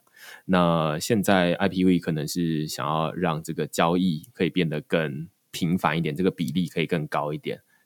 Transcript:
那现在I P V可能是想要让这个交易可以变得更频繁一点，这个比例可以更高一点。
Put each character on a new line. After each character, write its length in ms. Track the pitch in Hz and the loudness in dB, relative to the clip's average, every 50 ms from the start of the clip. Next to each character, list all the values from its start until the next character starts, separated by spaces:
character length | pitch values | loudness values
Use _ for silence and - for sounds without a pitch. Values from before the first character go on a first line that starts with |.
| _ _ _ - - - - - - | _ _ _ -20 -20 -20 -20 -12 -4
那 520 | - 92 90 87 85 82 82 78 78 76 82 | 0 2 4 4 4 4 2 2 0 -2 -2
现 220 | - - 123 104 | -2 0 0 2
在 320 | 90 - 101 92 87 87 85 | 2 4 4 4 4 4 2
I 160 | - 98 92 | 0 0 0
P 160 | 90 92 92 | 0 2 4
V 140 | 92 90 85 | 4 4 4
可 120 | - 90 | 2 0
能 160 | 80 76 73 76 | -2 -2 -4 -4
是 400 | - 90 85 82 80 76 78 78 | -2 -2 -2 0 0 -2 -4 -4
想 180 | - - 65 | -6 -6 -4
要 280 | 73 78 80 80 73 - | -2 0 0 -2 -2 -2
让 300 | 85 90 85 78 80 82 | -2 -2 0 -2 -2 -4
这 100 | - 80 | -6 -6
个 140 | - 76 73 | -6 -6 -2
交 300 | - - 87 85 87 90 | 0 2 2 4 4 2
易 300 | 92 92 80 78 - - - | 2 2 0 -2 -6 -10 -6
可 100 | - 92 | -2 -2
以 60 | 78 | 0
变 180 | - 90 85 78 | 0 0 0 0
得 140 | 76 78 | -2 -6
更 460 | - - 92 85 80 73 67 73 80 - _ _ _ _ | -4 -2 -2 0 0 -2 -4 -8 -10 -12 _ _ _ _
频 260 | - - 92 80 90 92 | -8 -4 -2 0 0 2
繁 200 | - 78 76 85 | 2 0 0 0
一 40 | |
点， 140 | 80 78 73 | -2 -2 -2
这 80 | 82 92 | 0 0
个 80 | 92 | 0
比 200 | - - 82 - | 0 0 -2 -2
例 160 | - 185 - - | 0 -2 -2 -2
可 140 | - 87 | -2 -4
以 40 | 80 | -2
更 220 | - 90 80 76 - | -2 -2 -4 -4 -4
高 260 | - 76 73 73 78 | -4 -4 -2 -4 -6
一 40 | 76 | -6
点。 240 | - - 53 - _ _ _ _ _ | -8 -10 -10 -10 _ _ _ _ _